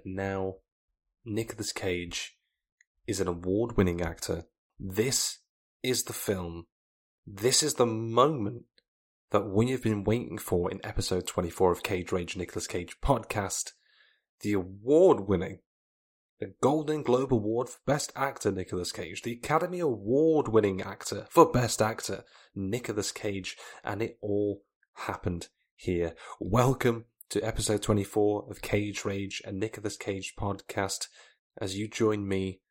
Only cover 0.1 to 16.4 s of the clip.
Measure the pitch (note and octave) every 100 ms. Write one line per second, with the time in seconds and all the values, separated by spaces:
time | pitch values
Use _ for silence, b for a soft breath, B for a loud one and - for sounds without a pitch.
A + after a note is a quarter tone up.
0.1 | F#2+ G2 G2 F#2+ F#2+ _ _ _ _ _
1.1 | _ A#2 G#2+ A2 - G2+ - F#2+ F2+ F2
2.1 | - - - _ _ _ _ _ _ -
3.1 | G2 F2+ F2 F2+ G2+ A#2 A#2 F#2 E2+ E2+
4.1 | - - E2+ - _ _ - F#2+ F#2+ A#2+
5.1 | - - - _ _ _ _ C3 A#2+ -
6.1 | A2 - G2 F2 E2+ - _ _ _ _
7.1 | _ - G2 A#2+ C3 D3+ - A#2+ A2 A2+
8.1 | A#2 C#3 D3+ G#2 A#2+ - _ _ _ _
9.1 | _ _ G#2 G2 G2 B2 C3 A2+ G#2 G2
10.1 | A#2 - F2 - F2+ F2 F#2+ G#2+ G#2 G2
11.1 | F#2 - - F2 - F#2 F2 - F#2 F2
12.1 | F#2 E2+ - F2+ - - F#2 E2+ - C#3
13.1 | B2+ - A2 F#2+ - - b b b b
14.1 | b b _ G#2 G2+ F#2 G2 A2+ D#3 F#3
15.1 | A2 G2 F#2 - - _ _ _ _ _
16.1 | _ _ _